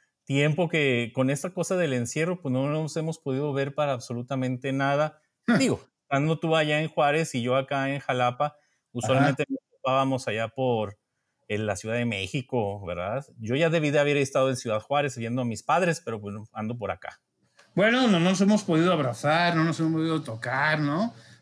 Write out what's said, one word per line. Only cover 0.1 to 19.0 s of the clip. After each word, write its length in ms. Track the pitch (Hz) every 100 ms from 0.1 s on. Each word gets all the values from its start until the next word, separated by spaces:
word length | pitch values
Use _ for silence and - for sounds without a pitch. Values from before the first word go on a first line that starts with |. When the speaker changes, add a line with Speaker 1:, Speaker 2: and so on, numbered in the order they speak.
| _
Speaker 1:
tiempo 440 | - 135 147 151 165
que 420 | 160 139 120 117
con 160 | 131 131
esta 240 | 143 180
cosa 220 | 180 165 185
del 180 | 160
encierro, 480 | 123 117 156 165 175
pues, 100 | 139
no 160 | 127 139
nos 260 | 156 156 165
hemos 200 | 160 156
podido 360 | 143 131 147
ver 200 | 139 139
para 180 | 139 147
absolutamente 800 | 120 - 120 123 135 127 127 135
nada. 500 | 135 139 143 151 - _ _ -
Speaker 2:
<laughs> 120 | 214
Speaker 1:
Digo, 220 | 254 120 - _
estando 360 | - 139 156 156
tú 160 | 165
allá 280 | 160 151 151
en 60 | 160
Juárez 440 | - 147 151 156
y 60 | 123
yo 160 | 123 131
acá 320 | 131 139 135
en 120 | 139
Jalapa, 580 | - 127 123 123 147 - _ _ _
usualmente 520 | 123 123 131 139 135
Speaker 2:
Ajá. 80 | 143
Speaker 1:
nos 280 | - _ _
topábamos 480 | 131 135 135 131 120
allá 200 | 107 113
por, 500 | - 131 113 101 101 _ _ _ _ -
en 180 | 104 107
la 80 |
Ciudad 220 | 98 110 117
de 80 |
México, 800 | 120 101 95 139 - 123 101 101 90
¿verdad? 400 | 87 95 131 - -
Yo 180 | 107 135
ya 140 | 165
debí 200 | 165 151
de 80 | 147
haber 180 | 143 143
estado 340 | 131 143 135
en 60 | 127
Ciudad 240 | 120 107
Juárez 360 | - 143 143 120
viendo 260 | 113 127
a 20 |
mis 200 | 120 107
padres, 360 | - 160 175 156
pero, 160 | - 110
pues, 160 | 101 104 107
ando 260 | 110 110 123
por 140 | 98
acá. 280 | 90 - - _ _ _ _ _
Speaker 2:
Bueno, 320 | 170 214 247 247
no 140 | 175
nos 200 | 180 190
hemos 220 | 202 214
podido 300 | - 156 180
abrazar, 640 | 165